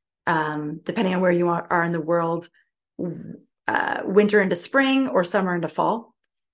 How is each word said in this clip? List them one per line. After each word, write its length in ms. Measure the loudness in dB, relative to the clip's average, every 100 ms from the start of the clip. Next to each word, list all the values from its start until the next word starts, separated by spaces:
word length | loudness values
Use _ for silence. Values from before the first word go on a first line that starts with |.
| _ _ 0
um, 540 | 0 0 -4 -6 -8
depending 300 | -6 -2 0
on 60 | 2
where 120 | 2
you 160 | 4 2
are, 180 | 0 0
are 140 | 0
in 80 | 0
the 80 | -2
world, 480 | 0 0 0 -2 -6 _ _ _ _ -8 -8 -8 -12 -16 _ _ -8
uh, 320 | -4 -4 -4
winter 360 | 0 2 4 4
into 160 | 2 -2
spring 520 | -2 0 2 2 2
or 160 | 0
summer 300 | 0 0 0
into 140 | -2 -2
fall, 460 | -2 0 -2 -6 _ _ _ _